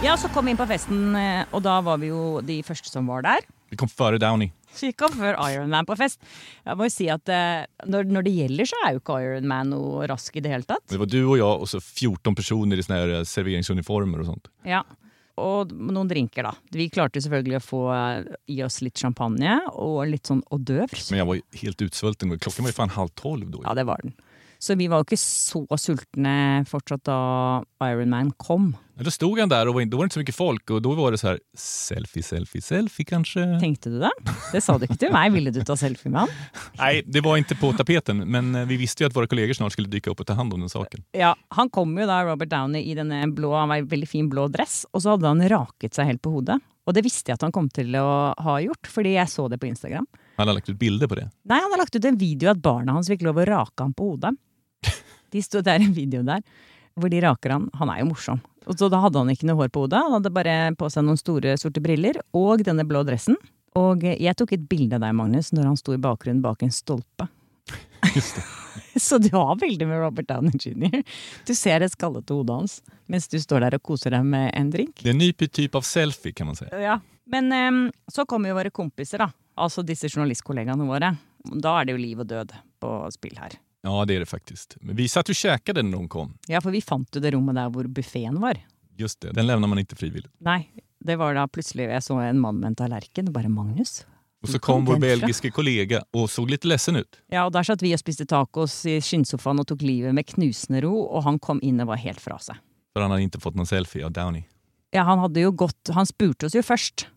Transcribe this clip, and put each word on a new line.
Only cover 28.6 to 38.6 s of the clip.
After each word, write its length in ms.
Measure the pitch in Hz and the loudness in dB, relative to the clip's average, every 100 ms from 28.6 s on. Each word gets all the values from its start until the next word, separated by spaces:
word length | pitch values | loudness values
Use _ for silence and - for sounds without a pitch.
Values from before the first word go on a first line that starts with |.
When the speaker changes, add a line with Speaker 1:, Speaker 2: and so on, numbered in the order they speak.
| 196 110 _ | 2 0 _
Speaker 2:
Men 100 | - | -6
då 60 | - | -6
stod 280 | - 165 220 | 0 0 2
han 100 | 208 | 4
där 200 | 123 117 | 4 4
och 60 | |
var 60 | 123 | 2
in-, 100 | 113 | 2
då 60 | 123 | 0
var 80 | |
det 20 | 180 | 0
inte 80 | |
så 60 | 156 | 0
mycket 140 | 143 | -4
folk 360 | - 175 113 - | 0 0 0 0
och 120 | 110 | 0
då 100 | 123 | 2
var 160 | 156 135 | 2 2
det 60 | 110 | 2
så 100 | 101 | 0
här, 120 | 90 _ - | -2 _ -14
selfie, 680 | - - - - - 82 | -10 -8 -6 -6 -6 -8
selfie, 400 | 82 85 90 - | -4 -6 -4 -8
selfie 420 | - 180 220 - | -2 -2 -2 -4
kanske. 560 | 151 170 160 190 180 170 | -2 0 0 0 0 2
Speaker 1:
Tänkte 300 | 170 143 117 | 2 0 -4
du 80 | 120 | -2
det? 120 | 196 508 - - - | 0 -2 -6 -6 -2
Det 80 | 196 | -2
sa 180 | - 139 | 2 2
du 40 | |
inte 120 | 123 - | 2 0
till 160 | 294 | 4
mig. 180 | 202 190 | 6 6
Ville 200 | 190 135 | 4 2
du 140 | 120 | 0
ta 120 | 113 143 | 0 0
selfie 360 | 139 123 135 | 0 -2 -2
med 80 | 127 | 0
han? 80 | 233 247 147 | 0 -2 -14
Speaker 2:
<laughs> 200 | - - - | -16 -16 0
Nej, 240 | 131 151 - | 2 2 2
det 140 | 143 | 2
var 160 | 151 156 | 4 2
inte 180 | 143 | 2
på 180 | 135 139 | 2 2
tapeten, 460 | 110 135 170 - 101 90 | 2 4 2 2 -2 0
men, 240 | 123 127 | 0 0
eh, 120 | 127 | 0